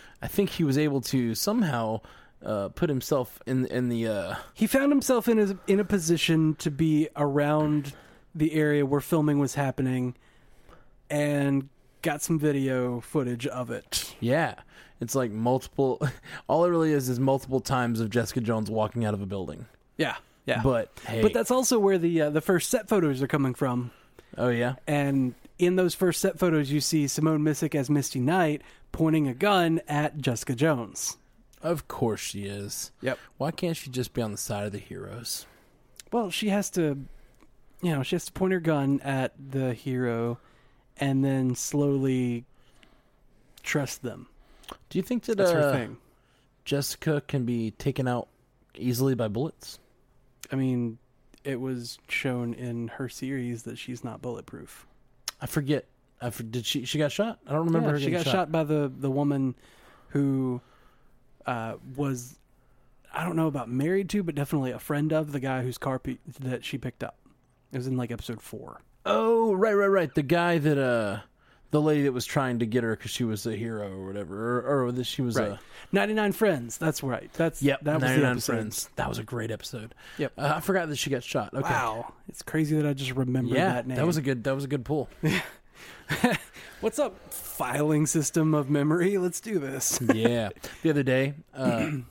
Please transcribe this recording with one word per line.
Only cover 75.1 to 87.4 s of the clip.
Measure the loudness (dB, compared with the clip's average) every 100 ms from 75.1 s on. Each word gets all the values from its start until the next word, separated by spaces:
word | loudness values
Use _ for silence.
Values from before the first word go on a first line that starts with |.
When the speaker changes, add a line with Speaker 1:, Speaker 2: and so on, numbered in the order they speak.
| -2
Speaker 1:
was | -2 0
Speaker 2:
Right. | -2
Speaker 1:
a | -6 -14 -20 -2
Speaker 2:
Ninety-nine | 0 2 2 0
Friends. | 2 2 2 -4 -4
That's | -2 -2
right. | -4 -4 -4
That's, | -2 -2 2
Speaker 1:
Yep, | 0 0
Speaker 2:
that | 0
was | 2
the | 4
Speaker 1:
ninety-nine | 4 4
Speaker 2:
episode. | 2 -2
Speaker 1:
Friends. | -2 -4 -6 -8 -6
That | -6
was | -6
a |
great | -6 -6 -6
episode. | -8 -10 -12 -14 -18 -14 -6
Speaker 2:
Yep. | -6 -2
Speaker 1:
Uh, | -2 0
I |
forgot | 2 0 0
that | -2
she | -2
got | -2
shot. | -2 -4 -2
Okay. | -2
Speaker 2:
Wow. | 0 0 0 -4 -10 -14 -18
It's | -16
crazy | -4 -2 2 2
that | 0
I |
just | -2 -4 -2
remembered | 0 0 0 2
Speaker 1:
Yeah, | 2
Speaker 2:
that | 0 -2
name. | 0
Speaker 1:
that | 0
was | 0
a |
good, | -2 -2 -2
that | -4
was |
a | -2
good | -4
pull. | -2 -4 -4 -4
Speaker 2:
<laughs> | -2 -2 -4 -14 _ -20 -20 -16 -8 0 2 0 -6 -20 -20 -6
What's | -4 0
up, | -2 -4 -14
filing | -14